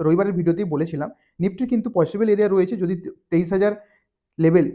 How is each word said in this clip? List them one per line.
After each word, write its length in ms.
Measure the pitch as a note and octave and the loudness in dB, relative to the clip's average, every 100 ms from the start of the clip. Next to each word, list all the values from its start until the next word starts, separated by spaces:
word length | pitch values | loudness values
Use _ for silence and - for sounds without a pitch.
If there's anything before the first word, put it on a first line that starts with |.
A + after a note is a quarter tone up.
রবিবারের 300 | D#3 F3 G3+ F3+ | 0 2 0 0
ভিডিওতেই 300 | E3+ E3 G3 | 0 -2 -2
বলেছিলাম 340 | D3 E3 D#3 D#3+ - _ - | -4 -4 -6 -8 -12 _ -4
Nifty-র 240 | F#3 F#3 B3 | -4 -2 -4
কিন্তু 160 | A#3 A3+ F3+ | -2 -2 0
পসিবল 280 | E3 G3+ A3 | 0 0 2
এরিয়া 160 | G#3 G#3 | 2 2
রয়েছে 240 | F#3+ F#3 A3 | 2 0 -2
যদি 120 | F3+ F3+ - - _ | -2 -4 -8 -16 _
তেইশ 180 | E3+ E3+ | -2 0
হাজার 180 | F#3+ G#3 G#3 - _ _ _ _ - | 0 0 0 -10 _ _ _ _ 0
লেভেল, 200 | D#3+ F3 C#3+ | 4 4 2